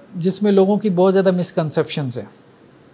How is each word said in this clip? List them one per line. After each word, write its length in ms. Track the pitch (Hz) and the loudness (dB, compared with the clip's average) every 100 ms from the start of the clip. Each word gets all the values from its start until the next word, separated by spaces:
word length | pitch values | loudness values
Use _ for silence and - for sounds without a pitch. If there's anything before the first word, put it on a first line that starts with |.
| - 180 | -12 -6
जिसमें 340 | 180 185 208 | -4 0 2
लोगों 240 | 196 190 208 | 2 2 2
की 120 | 214 | 0
बहुत 220 | 175 190 | 2 4
ज़्यादा 200 | 190 190 | 4 2
मिसकंसेप्शंस 840 | 180 170 185 156 160 151 160 131 117 | 0 -2 -4 -2 -2 -4 -4 -6 -8
हैं 120 | 101 - _ _ - - _ | -12 -18 _ _ -20 -20 _